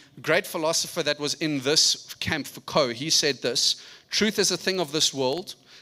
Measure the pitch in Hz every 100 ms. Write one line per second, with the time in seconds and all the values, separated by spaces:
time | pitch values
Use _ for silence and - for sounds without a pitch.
0 | - - 135 170 - 170 156 160 170 175
1 | 147 147 147 - 160 143 127 156 - -
2 | - - - 160 - - - 170 127 117
3 | 156 - 147 127 127 127 - - - -
4 | - - 214 214 190 180 196 185 151 151
5 | - 135 127 165 - - - -